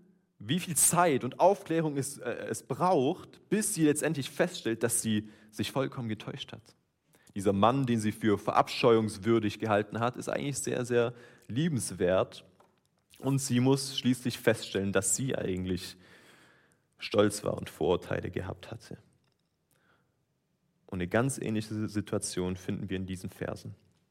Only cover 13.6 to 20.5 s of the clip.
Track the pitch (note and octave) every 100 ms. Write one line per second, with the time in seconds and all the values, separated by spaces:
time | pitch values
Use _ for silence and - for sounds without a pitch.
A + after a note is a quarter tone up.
13.6 | C3 C3+ - - B2 B2 A#2+ - - A2
14.6 | - G2 G2 F#2+ G2 - C3 - G#2+ F#2
15.6 | F#2 F2+ - - - - - - _ _
16.6 | _ _ _ _ - G#2 G#2 - - -
17.6 | - - D#2 F2 - - F#2+ F#2 F#2 F#2+
18.6 | - A2 - - _ _ _ _ _ _
19.6 | _ _ _ _ _ _ _ _ _